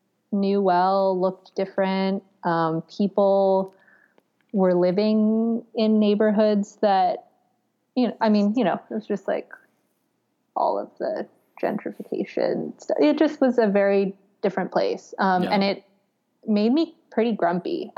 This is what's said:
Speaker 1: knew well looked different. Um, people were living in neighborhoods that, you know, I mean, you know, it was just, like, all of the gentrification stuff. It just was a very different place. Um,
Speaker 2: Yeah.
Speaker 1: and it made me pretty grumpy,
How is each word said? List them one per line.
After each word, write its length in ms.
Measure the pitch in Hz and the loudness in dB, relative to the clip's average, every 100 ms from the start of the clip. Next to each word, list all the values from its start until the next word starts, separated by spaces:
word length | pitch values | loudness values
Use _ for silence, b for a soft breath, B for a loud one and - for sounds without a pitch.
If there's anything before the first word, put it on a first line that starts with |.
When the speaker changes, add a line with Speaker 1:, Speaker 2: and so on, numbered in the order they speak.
| _ _ - | _ _ -8
Speaker 1:
knew 300 | 202 196 202 | -2 0 2
well 580 | 190 175 185 196 190 185 | 2 2 2 2 0 0
looked 340 | 185 185 - | -2 -4 -12
different. 680 | - 190 - 190 190 190 196 - _ | -8 -6 -2 -2 0 -2 -4 -8 _
Um, 380 | 180 165 165 165 | -4 -2 -2 -4
people 920 | - - 202 - 196 196 190 190 190 b b b b b _ _ _ 202 | -6 -4 -2 2 2 4 4 2 -2 b b b b b _ _ _ 0
were 160 | 185 | 2
living 880 | 180 180 180 214 214 214 220 226 226 - | 4 2 2 0 2 2 0 0 -4 -6
in 240 | - 220 214 | -2 2 4
neighborhoods 760 | 214 208 214 208 214 208 202 - | 2 2 2 2 2 2 -2 -2
that, 460 | 208 190 180 - - _ _ _ _ _ _ | 0 2 2 -2 -10 _ _ _ _ _ _
you 140 | 254 240 | -2 -2
know, 80 | - | 0
I 80 | 226 | 2
mean, 240 | 208 202 226 | 2 2 0
you 80 | |
know, 160 | 190 214 - | 0 -2 -6
it 40 | |
was 120 | 226 - | -10 -6
just, 220 | 202 - | -6 -4
like, 220 | - - - _ _ _ _ _ _ _ _ _ - | -6 -6 -20 _ _ _ _ _ _ _ _ _ -4
all 220 | 85 98 | -2 -2
of 100 | - - | -8 -8
the 300 | - - 208 _ _ - | -6 -6 -10 _ _ -8
gentrification 1080 | - - - 208 - - 196 - - - - - | -6 -6 -8 -12 -10 -8 -6 -4 -2 -2 -8 -12
stuff. 160 | - - | -6 0
It 180 | 294 294 | 2 4
just 220 | 302 302 | 0 2
was 180 | 262 240 | 0 2
a 80 | 214 | 2
very 500 | 202 196 202 196 - _ _ | 2 2 2 0 -6 _ _
different 300 | 202 190 180 | -6 -4 -4
place. 400 | 180 - - - - | -2 -2 -4 -10 -4
Um, 240 | 196 185 | 0 0
Speaker 2:
Yeah. 80 | 190 | 0
Speaker 1:
and 120 | 202 | 0
it 220 | 196 - _ _ _ _ _ _ - | 0 -4 _ _ _ _ _ _ -2
made 260 | 208 214 | 0 2
me 240 | 294 330 - _ | 2 -2 -6 _
pretty 220 | - 233 | -2 -2
grumpy, 600 | 202 170 175 - - - | 0 -2 -2 -4 -6 -6